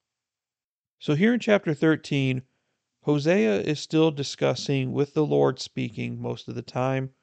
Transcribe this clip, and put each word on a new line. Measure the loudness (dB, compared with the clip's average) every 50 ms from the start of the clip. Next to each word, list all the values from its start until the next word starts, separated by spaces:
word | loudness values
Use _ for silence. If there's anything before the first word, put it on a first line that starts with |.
| _ _ _ _ _ _ _ _ _ _ _ _ _ _ _ _ _ _ _ _
So | -4 -2 0
here | 2 2 2 2
in | 2
chapter | 2 2 2 2 2 0 -2
thirteen, | 2 4 4 4 2 0 -2 -2 0 0 0 0 -2 -6 _ _ _ _ _ _ _ _ _ _ _ -2
Hosea | 0 0 2 2 2 2 4 2 2 0 0
is | 0 -2 -4 -4
still | -4 -2 2 4 4 4 2
discussing | -2 -6 -8 -6 -2 0 0 0 0 -2 -2 -2 0 -2 -2 -2
with | -2 -2 -2 0
the | 0 0
Lord | 2 2 2 2 2 0 -2
speaking | -8 -12 _ -8 -8 -6 -6 -8 -8 -8 -8 -8 -8
most | -8 -8 -8 -10
of | -12 -10
the | -10 -10
time. | -8 -6 -4 -2 -2 -2 -2 -4 -6 -10 _